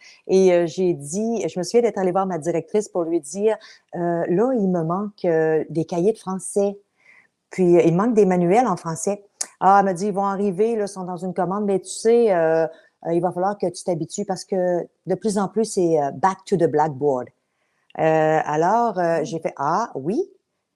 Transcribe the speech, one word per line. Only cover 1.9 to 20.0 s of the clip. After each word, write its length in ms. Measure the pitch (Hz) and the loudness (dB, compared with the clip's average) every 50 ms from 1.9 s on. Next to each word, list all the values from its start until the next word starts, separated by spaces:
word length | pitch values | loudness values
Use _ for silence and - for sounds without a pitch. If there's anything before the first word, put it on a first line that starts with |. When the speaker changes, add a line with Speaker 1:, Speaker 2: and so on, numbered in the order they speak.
| - 202 | 0 0
Speaker 1:
allée 120 | 190 185 | -2 0
voir 140 | 175 190 196 | 0 0 -2
ma 140 | 190 180 160 | -2 -4 -6
directrice 500 | 143 170 165 165 160 - - 208 208 - | -4 -2 -2 -4 -4 -2 -4 -4 -4 -2
pour 140 | - 185 170 | -4 -4 -4
lui 160 | 160 170 170 | -2 -2 -4
dire, 380 | 139 - - 196 208 220 214 208 - - - _ _ _ - | -4 -6 -8 -2 0 0 0 -2 -8 -20 -20 _ _ _ -8
euh, « 280 | 170 175 170 170 170 170 - | -4 -2 -2 -2 -2 -2 0
Là, 260 | 180 185 226 262 269 233 | 0 0 2 2 0 0
il 100 | 196 190 | 0 0
me 140 | 180 175 160 | 0 0 -2
manque, 400 | 160 170 190 214 208 - _ - | -2 -2 -4 -4 -6 -10 _ -2
euh, 400 | 175 165 160 160 160 160 156 143 - | 0 0 2 2 2 0 0 -2 -2
des 160 | 156 165 156 | -4 -6 -4
cahiers 280 | - 185 170 170 214 220 | -4 -2 0 0 0 0
de 40 | - | -2
français. 640 | - 185 190 190 - - - 208 202 202 196 202 _ _ _ _ _ _ - _ _ _ _ _ _ _ | -6 -8 -8 -8 -8 -4 -2 0 0 0 -2 -6 _ _ _ _ _ _ -20 _ _ _ _ _ _ _
Puis, 260 | - - 185 175 175 170 | -2 0 4 6 6 6
euh, 60 | 165 | 6
il 100 | 165 160 | 6 4
manque 200 | 180 208 247 233 | 2 2 2 4
des 100 | 214 202 | 4 4
manuels 420 | 185 180 180 175 170 190 233 262 226 | 4 4 2 2 4 4 4 2 2
en 80 | 180 | 0
français. » 480 | 165 - 170 165 - - 196 202 202 - _ _ - - - _ - | -4 -4 -8 -8 -6 -4 -4 -6 -6 -10 _ _ -12 -12 -12 _ 0
Ah, 180 | - 185 196 202 | 4 6 6 6
elle 60 | 190 | 6
m'a 80 | 196 185 | 4 0
dit, « 120 | 165 196 214 | -2 -4 -4
Ils 60 | 180 | -2
vont 120 | 196 196 | -2 -2
arriver, 500 | 196 196 185 202 208 175 170 214 226 233 | -2 -2 -2 -2 -2 0 0 0 0 0
là, 100 | 220 202 | -2 -4
ils 20 | 190 | -4
sont 160 | - 190 185 | -6 -10 -10
dans 140 | 175 180 165 | -10 -10 -8
une 180 | 180 190 175 | -8 -8 -4
commande, 300 | - 180 165 190 208 214 | -2 -2 -2 -2 -2 -2
mais 140 | 196 196 185 | 0 0 -2
tu 100 | 185 - | -2 -6
sais, 440 | - - - 220 233 240 233 214 185 | -12 -2 2 4 4 6 4 4 4
euh, 320 | 170 165 160 160 160 165 156 - - _ _ _ _ - | 4 4 4 4 2 2 0 -4 -10 _ _ _ _ -6
euh, 80 | 165 170 | -2 -2
il 80 | 175 | 0
va 100 | 165 180 | 0 -2
falloir 240 | 170 175 180 196 202 202 | -2 -2 -2 -2 -2 -2
que 80 | 196 180 | -4 -6
tu 160 | 175 - - | -6 -6 -6
t'habitues 420 | - 175 156 165 - - 196 202 | -4 -4 -4 -4 -8 -8 -8 -6
parce 200 | - 185 175 - | -6 -6 -8 -6
que 420 | - 202 185 180 180 175 170 - - _ _ - | -6 -4 -2 0 0 0 -2 -4 -6 _ _ -6
de 100 | 160 185 | -6 -6
plus 220 | 185 - 220 190 214 | -4 -2 -2 -2 -2
en 100 | 196 - | -2 -2
plus, 180 | - 214 226 | -2 -2 -4
c'est, 360 | 214 - 202 180 165 165 151 | -2 0 0 0 2 2 2
euh, 80 | 139 139 | 0 -2
back 280 | 139 135 - 190 190 - - | -4 0 0 0 -2 -2 -6
to 120 | - 202 170 | -4 0 2
the 100 | 170 151 | 2 2
blackboard. » 640 | 135 151 151 160 139 127 147 147 131 123 127 135 _ _ _ _ _ _ _ _ _ _ _ _ - - | 2 2 0 0 -2 -2 -2 0 0 -2 -4 -8 _ _ _ _ _ _ _ _ _ _ _ _ -6 -2
Euh, 400 | 156 160 160 160 156 156 156 156 - | 0 2 2 2 2 2 2 0 0
alors, 520 | - 147 156 165 180 214 233 240 233 185 180 | 0 -2 0 0 2 2 2 0 -2 -2 -2
euh, 240 | 175 170 165 160 | -2 0 0 -2
Speaker 2:
Mm. 40 | 151 | -2
Speaker 1:
j'ai 140 | 147 160 160 | -4 -6 -6
fait, « 140 | - 175 - - | -8 -8 -8 -4
Ah, 340 | 139 147 165 202 233 - - | -4 -2 -2 -2 -4 -4 -8
oui. » 260 | 139 | -8